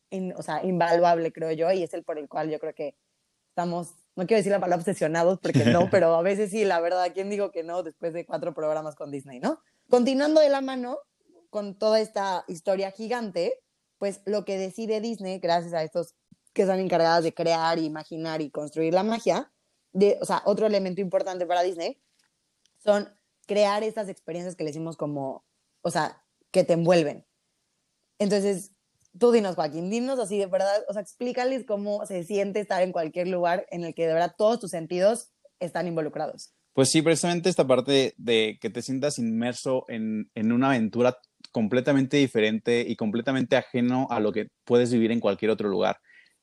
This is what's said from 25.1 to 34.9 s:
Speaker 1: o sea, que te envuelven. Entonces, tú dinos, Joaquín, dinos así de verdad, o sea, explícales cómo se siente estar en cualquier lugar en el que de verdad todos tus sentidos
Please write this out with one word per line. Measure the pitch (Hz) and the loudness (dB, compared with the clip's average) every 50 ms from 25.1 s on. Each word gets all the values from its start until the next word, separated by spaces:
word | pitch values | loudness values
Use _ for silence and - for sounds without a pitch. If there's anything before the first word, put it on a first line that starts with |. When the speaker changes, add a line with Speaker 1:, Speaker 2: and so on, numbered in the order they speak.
| 147 143 135 135 127 - _ _ _ _ _ _ _ _ | -4 -6 -6 -8 -8 -12 _ _ _ _ _ _ _ _
Speaker 1:
o | - 175 | -6 -2
sea, | - 170 156 - - _ _ _ _ _ _ _ | 0 0 -2 -2 -6 _ _ _ _ _ _ _
que | - 185 175 | 0 2 2
te | - 170 | 4 2
envuelven. | 165 170 170 180 175 156 143 - - _ _ _ _ _ _ _ _ _ _ _ _ _ _ _ _ _ _ _ _ | 2 4 4 4 4 4 2 -4 -8 _ _ _ _ _ _ _ _ _ _ _ _ _ _ _ _ _ _ _ _
Entonces, | 208 202 208 202 196 202 202 175 - - _ _ _ _ _ _ _ _ _ | 0 0 2 2 2 0 -2 -2 -6 -14 _ _ _ _ _ _ _ _ _
tú | 180 240 240 | 2 4 6
dinos, | 233 233 208 185 170 | 6 6 2 2 -2
Joaquín, | 170 160 151 147 165 175 185 | -2 -4 -4 -4 -6 -6 -4
dinos | 214 240 240 262 269 254 | -4 -4 -4 -4 -4 -4
así | 220 170 208 | -4 -4 -2
de | 202 196 | -4 -2
verdad, | 185 185 185 190 196 202 214 208 | -2 0 0 0 0 0 -2 -2
o | - 196 | -4 -8
sea, | 214 | -8
explícales | 196 - - _ 240 247 233 247 247 254 269 262 233 | -8 -10 -10 _ -6 -6 -4 -2 -2 -2 -2 -4 -4
cómo | - 214 202 202 208 208 208 208 | -4 -6 -4 -2 -4 -4 -4 -6
se | - 196 180 170 | -6 -6 -8 -6
siente | 165 214 196 202 202 190 214 | -4 -2 -2 -2 -2 -2 -4
estar | 202 - 196 180 | -4 -2 0 0
en | 185 185 | 0 0
cualquier | 180 175 165 156 - 175 180 | 0 -4 -4 -4 -4 -4 -4
lugar | 185 185 175 175 170 175 185 - - | -2 -2 0 0 0 0 -2 -4 -8
en | - 175 170 | -10 -8 -8
el | 165 156 | -8 -4
que | - 165 | -2 -2
de | 165 160 | 0 2
verdad | 165 170 170 - | 2 0 0 0
todos | - 214 214 240 233 | 0 2 2 2 0
tus | 214 175 | -4 -8
sentidos | 185 170 160 156 | -8 -8 -8 -6